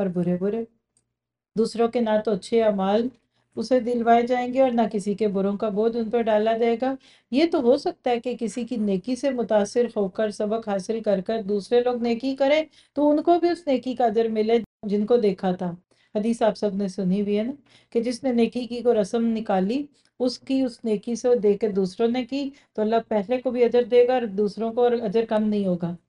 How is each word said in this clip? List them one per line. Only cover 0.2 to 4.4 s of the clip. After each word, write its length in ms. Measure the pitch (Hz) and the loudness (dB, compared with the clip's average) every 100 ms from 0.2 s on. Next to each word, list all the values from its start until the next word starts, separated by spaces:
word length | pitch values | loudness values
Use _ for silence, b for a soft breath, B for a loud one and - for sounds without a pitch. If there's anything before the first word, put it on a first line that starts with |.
| 175 180 | -2 0
बुरे, 300 | 202 226 226 _ _ _ _ _ _ _ _ 208 | -2 -4 -6 _ _ _ _ _ _ _ _ -2
दूसरों 320 | 226 220 233 | 0 0 0
के 120 | 240 | 0
ना 160 | 220 214 | 0 0
तो 140 | 220 | 0
अच्छे 280 | 196 - 233 | -4 0 2
अमाल 480 | 220 196 190 214 247 - _ _ _ 226 | 2 2 2 2 0 -6 _ _ _ -8
उसे 220 | 226 254 | 0 0
दिलवाए 420 | 226 240 226 233 | 2 0 4 4
जाएंगे 360 | 240 247 | 4 -2